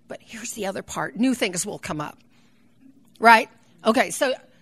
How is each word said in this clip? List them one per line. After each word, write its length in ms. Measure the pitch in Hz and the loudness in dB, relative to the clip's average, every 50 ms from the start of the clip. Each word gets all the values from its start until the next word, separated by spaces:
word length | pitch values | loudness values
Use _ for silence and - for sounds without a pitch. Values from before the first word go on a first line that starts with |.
| _ - | _ -18
but 120 | - - | -18 -18
here's 320 | _ - - 226 220 233 - | _ -18 -18 -16 -14 -14 -10
the 140 | 233 196 190 | -8 -8 -8
other 140 | 190 - - | -8 -8 -10
part. 340 | - - 170 160 156 - 190 | -10 -8 -8 -8 -6 -4 -2
New 160 | 233 262 254 | 0 0 0
things 320 | - 254 208 175 180 - | 0 -2 -4 -4 -6 -8
will 140 | 208 170 151 | -8 -10 -12
come 200 | - - 175 151 | -10 -10 -8 -8
up, 200 | 151 - - - _ _ _ _ _ _ _ _ _ _ _ _ _ - - _ _ _ _ - | -8 -10 -12 -18 _ _ _ _ _ _ _ _ _ _ _ _ _ -20 -20 _ _ _ _ 4
right? 300 | - 226 233 220 269 - - _ _ _ _ _ - | 8 8 8 8 6 0 -10 _ _ _ _ _ 0
Okay, 280 | 214 226 262 214 180 | 0 2 2 2 0
so, 220 | 175 - 302 262 262 - - - _ _ | -2 -2 -2 -2 -2 -4 -8 -18 _ _